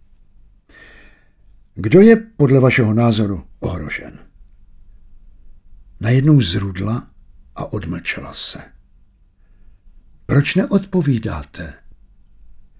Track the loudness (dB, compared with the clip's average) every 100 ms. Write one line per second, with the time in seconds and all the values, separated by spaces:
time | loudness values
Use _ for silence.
0 | -20 -20 -20 -20 -20 _ _ -20 -20 -20
1 | -20 -20 _ _ -20 -20 _ -8 2 6
2 | 8 6 2 -2 2 4 4 2 2 2
3 | 2 2 -2 -4 -12 -10 -8 -8 -10 -12
4 | -14 -20 -20 -20 -20 -20 -20 -20 -20 -20
5 | -20 -20 -20 -20 -20 -20 -20 -20 -20 -10
6 | -2 2 4 4 4 -2 -6 -6 -6 -6
7 | -10 -20 -20 -20 -20 -14 -10 -10 -8 -10
8 | -8 -12 -12 -12 -10 -12 -18 -20 _ _
9 | _ _ _ _ _ -20 -20 -20 -20 -20
10 | -20 -20 -4 -2 0 -2 0 -2 -2 -4
11 | 0 -2 -2 -8 -12 -14 -16 -16 -20 -20
12 | -20 -20 -20 -20 -20 -20 -20 -20